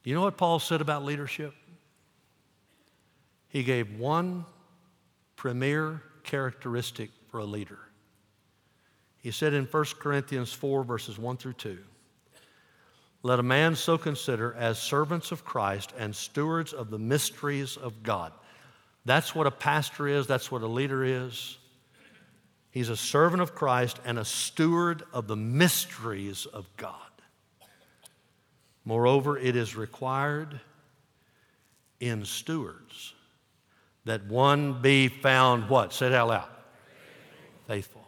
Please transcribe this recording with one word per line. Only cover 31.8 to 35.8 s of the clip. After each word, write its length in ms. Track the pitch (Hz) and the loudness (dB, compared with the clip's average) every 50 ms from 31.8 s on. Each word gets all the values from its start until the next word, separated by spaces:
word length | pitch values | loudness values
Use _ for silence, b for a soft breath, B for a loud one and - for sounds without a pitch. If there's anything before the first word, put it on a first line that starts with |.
| _ _ _ _ | _ _ _ _
in 260 | 120 123 117 107 104 | -4 -4 -4 -4 -6
stewards 880 | - - - - - 160 160 117 82 85 - - - - - - - - _ _ _ _ _ _ _ _ _ b b b b b b b b _ | -6 -8 -8 -6 -6 -6 -4 -6 -8 -12 -18 -20 -20 -20 -18 -18 -18 -20 _ _ _ _ _ _ _ _ _ b b b b b b b b _
that 220 | 117 113 104 98 | -4 -4 -4 -4
one 560 | 101 110 123 135 139 143 143 147 143 135 123 | -2 2 4 6 6 6 4 2 -2 -2 4
be 260 | 120 135 139 135 135 127 | 6 6 8 8 6 4
found 640 | - - - 135 131 131 131 127 123 120 107 101 | 0 2 2 4 6 8 8 6 6 4 2 4
what? 240 | 135 127 | 4 4